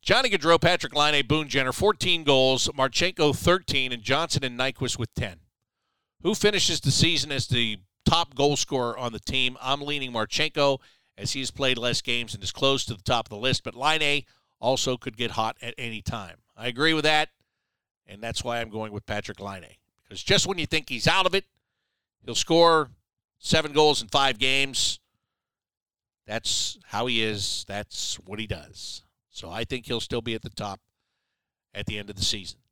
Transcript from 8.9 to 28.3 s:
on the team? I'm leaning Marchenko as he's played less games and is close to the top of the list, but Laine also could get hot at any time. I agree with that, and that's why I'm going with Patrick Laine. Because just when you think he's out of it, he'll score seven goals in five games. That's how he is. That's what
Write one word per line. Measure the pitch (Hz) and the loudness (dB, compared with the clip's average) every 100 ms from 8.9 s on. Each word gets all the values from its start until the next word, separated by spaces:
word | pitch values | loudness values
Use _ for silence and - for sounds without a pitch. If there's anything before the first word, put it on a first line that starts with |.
| 110 | -4
on | 123 | -8
the | 110 | -8
team? | - 135 127 127 | -4 0 0 -2
I'm | 127 143 | -4 -4
leaning | 143 147 131 | -2 -6 -4
Marchenko | 120 107 - 156 156 143 135 _ _ _ - | -4 -2 -2 -2 2 2 2 _ _ _ -10
as | 104 | -6
he's | 135 131 | -4 -6
played | - 135 123 | -2 0 0
less | 120 113 | -2 -4
games | - 120 113 101 | -2 -4 -4 -8
and | |
is | 98 | -10
close | - 135 135 - | 0 0 0 -2
to | |
the | 107 | -6
top | - 120 113 | -2 -2 -2
of | |
the | 104 | -4
list, | 123 - | -2 -2
but | - 117 | -4 -2
Laine | 143 156 147 143 - _ _ _ | 0 2 2 0 -4 _ _ _
also | 117 131 - 127 | 0 0 0 -4
could | - 110 | -6 -6
get | 120 | -6
hot | - 110 - | -2 -4 -6
at | 117 - | -12 -10
any | 120 110 | -10 -8
time. | - 117 92 85 _ - | -8 -8 -10 -18 _ -10
I | 117 | -8
agree | 120 156 | 0 2
with | 160 151 | 2 4
that, | 151 156 _ _ _ _ _ _ _ _ | 2 0 _ _ _ _ _ _ _ _
and | 98 | -10
that's | 113 117 | -8 -6
why | 123 117 | -4 -4
I'm | 117 | -6
going | 107 110 | -8 -8
with | 104 - | -10 -6
Patrick | 104 - 98 | -6 -6 -12
Laine. | 101 98 82 _ _ _ | -12 -12 -16 _ _ _
Because | _ - | _ -12
just | - 196 - | 0 2 2
when | 190 | -2
you | 151 | -2
think | 160 147 | -2 -2
he's | 120 117 | 0 2
out | 180 185 | 4 4
of | |
it, | 190 - _ _ _ _ _ _ _ - | 0 -4 _ _ _ _ _ _ _ -6
he'll | 113 | -4
score | - 165 170 160 139 - _ _ _ _ | 2 6 8 6 2 -10 _ _ _ _
seven | - 165 151 | 0 2 2
goals | 147 151 143 | 6 6 4
in | 113 | 0
five | 143 139 113 | 2 2 2
games. | 131 135 139 127 - - _ _ _ _ _ _ _ _ _ _ _ _ - | 0 2 0 0 -2 -4 _ _ _ _ _ _ _ _ _ _ _ _ -10
That's | 107 - - - - _ | -6 -2 -2 -2 -6 _
how | 107 127 | -4 -2
he | 117 | 0
is. | 110 107 95 - - | 0 -2 -4 -6 -6
That's | 98 104 - - - | -8 -8 -8 -8 -8
what | - | -10